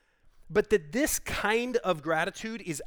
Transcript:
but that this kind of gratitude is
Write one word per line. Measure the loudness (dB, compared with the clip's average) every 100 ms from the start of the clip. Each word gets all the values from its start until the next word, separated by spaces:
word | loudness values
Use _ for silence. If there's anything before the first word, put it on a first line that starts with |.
| _ _ -20 -20 0
but | 0 4
that | 2 2
this | 0 0 0
kind | -2 -2 2 2 2 0
of | 0 0
gratitude | 0 0 0 -4 -8 -8
is | -6 -6